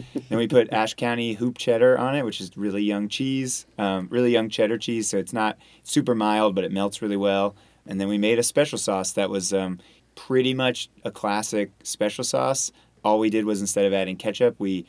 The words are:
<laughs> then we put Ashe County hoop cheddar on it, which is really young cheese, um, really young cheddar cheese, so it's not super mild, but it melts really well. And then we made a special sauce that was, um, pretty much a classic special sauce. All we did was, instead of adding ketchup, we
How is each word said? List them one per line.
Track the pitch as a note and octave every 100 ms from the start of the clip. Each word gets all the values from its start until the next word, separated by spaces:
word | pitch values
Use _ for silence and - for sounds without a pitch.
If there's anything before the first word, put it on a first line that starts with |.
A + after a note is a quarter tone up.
| B2
<laughs> | C3+ B2
then | A2+
we | A2+
put | B2 A#2
Ashe | A2+ A2
County | - A#2+ A#2+ A#2
hoop | G#2 A#2+ -
cheddar | - A2+ B2+ B2
on | B2+
it, | C#3+
which | A#2 -
is | F#2 F#2+
really | G2+ G2+
young | G#2 G2+ G#2
cheese, | - C3+ C3+ C3 - - -
um, | G2+ F#2+ F#2
really | A#2+ B2
young | A#2 A2
cheddar | - G#2+ A#2
cheese, | - A2+ G#2+
so | G2+
it's | F2+
not | A2+ G#2+ - - -
super | - D3 B2
mild, | A2+ G#2+ G#2+ G#2+
but | F#2+
it | F2+
melts | G2 G2+ -
really | A2 G2+
well. | G2 G2 G2+ G2+ _ _ -
And | F#2+
then | G2
we | G#2
made | G#2+ A#2
a |
special | A#2+ - C#3+ G#2+
sauce | - F#2+ F#2
that | - G2
was, | G2+ F2+
um, | F#2+ F#2 F2+ - _ _
pretty | - - B2+ B2+
much | C3 B2+ A#2+ - _
a | A2
classic | - G#2 G#2 G#2 G#2+ G2 -
special | - - G#2 -
sauce. | B2 C3 C3 C3+ - - _ _
All | G#2+ A2
we | A2
did | A2
was, | G#2+ G2
instead | G2+ G#2
of | G2
adding | G2 F#2 F2+
ketchup, | G#2+ G2 A#2+ -
we | G2 F#2